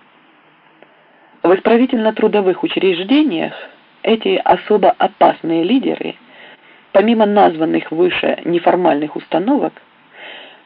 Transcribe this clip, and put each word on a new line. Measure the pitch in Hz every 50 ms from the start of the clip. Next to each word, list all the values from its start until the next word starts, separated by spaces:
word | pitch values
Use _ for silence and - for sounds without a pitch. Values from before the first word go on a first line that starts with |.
| _ _ _ _ _ _ _ _ _ _ _ _ _ _ _ _ - _ _ _ _ _ _ _ _ _ _ _ -
В | 170 185
исправительно-трудовых | 359 - 214 226 233 254 254 254 233 220 220 220 - - 214 185 208 196 185 175 - -
учреждениях | 170 - 175 175 190 180 165 190 196 262 302 311 277 180 160 160 - - - - - - _ _ _ _ _ -
эти | - 226 220 - 196 190 175 -
особо | - 190 185 - - 208 202 185 180
опасные | - - 185 190 - _ 170 160 151 - - 160 165 165 165
лидеры – | 185 240 269 202 165 156 - - - - - _ _ - - - - - - _ - - - _ _ -
помимо | 196 202 220 233 220 220
названных | 208 202 208 190 180 170 156 160 165 165 165 - -
выше | 160 160 180 180 - - - - 135 - -
неформальных | - 170 170 165 180 165 180 180 160 147 143 151 151 -
установок, | - - - - 165 185 226 285 247 175 156 - - - _ _ _ _ _ _ - - - - - - - - - _